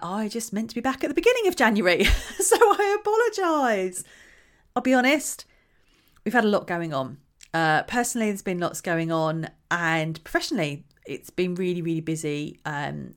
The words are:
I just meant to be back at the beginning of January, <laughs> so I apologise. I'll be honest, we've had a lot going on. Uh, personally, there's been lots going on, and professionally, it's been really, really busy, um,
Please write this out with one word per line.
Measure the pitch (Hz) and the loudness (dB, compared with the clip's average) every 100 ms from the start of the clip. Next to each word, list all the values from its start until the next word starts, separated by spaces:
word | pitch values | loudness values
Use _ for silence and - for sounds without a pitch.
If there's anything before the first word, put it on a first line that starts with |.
I | 175 202 214 | -4 -6 -4
just | 233 - | -6 -6
meant | 202 226 | -6 -6
to | 233 | -4
be | |
back | 262 262 | -4 -2
at | 294 | -2
the | 330 | 2
beginning | 440 494 403 | 2 4 2
of | - | 4
January, | 233 208 180 170 | 4 4 4 4
<laughs> | 202 - - - | 4 2 0 -4
so | - 453 | 2 6
I | 440 392 403 415 | 6 6 2 0
apologise. | 415 440 466 427 359 302 254 202 185 180 - - - - _ _ _ 247 | 0 2 2 0 0 2 2 0 -2 -6 -14 -20 -20 -20 _ _ _ -2
I'll | |
be | 254 | 4
honest, | 254 247 294 - - - _ _ _ _ _ _ _ | 4 4 2 -2 -10 -16 _ _ _ _ _ _ _
we've | - 240 | 0 2
had | 214 | 4
a | |
lot | 214 - | 2 0
going | 170 165 | -4 -4
on. | 135 131 139 _ _ - | -4 -4 -10 _ _ -6
Uh, | 165 160 156 | 0 2 2
personally, | - 240 240 240 214 | 0 -2 -2 -2 -2
there's | 196 | -2
been | 196 180 | -4 -4
lots | 170 151 | -4 -4
going | 190 165 165 | -2 -2 0
on, | 160 156 160 - - - | 0 0 -2 -8 -12 -6
and | 170 165 160 160 160 | -2 0 0 -2 -6
professionally, | - 339 - 254 147 143 - _ - | -4 -4 -2 -2 -2 -4 -12 _ -12
it's | - - | -12 -8
been | - 180 180 | -2 -2 0
really, | 180 175 | -2 -2
really | 165 160 | -2 -2
busy, | 160 156 156 147 151 - | -4 -4 -4 -4 -6 -10
um, | 156 143 143 147 127 | -8 -6 -6 -8 -12